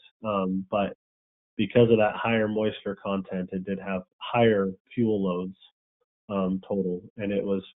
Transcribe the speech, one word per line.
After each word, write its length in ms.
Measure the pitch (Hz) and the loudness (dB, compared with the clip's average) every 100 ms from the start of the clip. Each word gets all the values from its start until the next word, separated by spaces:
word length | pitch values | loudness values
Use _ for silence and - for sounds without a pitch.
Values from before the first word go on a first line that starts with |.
| - _ | -14 _
Um, 420 | 110 101 95 95 95 | -4 -2 0 -2 -2
but 240 | 104 95 - _ _ _ _ _ - | -2 -2 -4 _ _ _ _ _ -4
because 340 | 104 123 113 | 0 4 6
of 60 | 110 | 6
that 180 | 107 92 | 4 0
higher 320 | 113 113 107 | -2 0 0
moisture 480 | 107 107 - 104 98 | 0 -2 -2 -8 -8
content, 540 | 101 98 95 92 92 | -4 -4 -2 -6 -4
it 140 | 95 95 | -6 -6
did 140 | 98 | -6
have 240 | 95 95 - _ | -4 -6 -8 _
higher 520 | - 120 117 104 95 92 _ | -4 2 4 4 0 -4 _
fuel 280 | - 113 104 | -2 0 2
loads, 360 | 95 90 92 - - _ _ _ _ _ _ | 0 -2 -4 -10 -20 _ _ _ _ _ _
um, 320 | 98 92 95 - | -2 0 -2 -2
total. 360 | 101 92 90 - - | -2 -2 -4 -8 -8
And 160 | 101 | -4
it 100 | 101 | -2
was 200 | 98 98 - _ | -2 -4 -4 _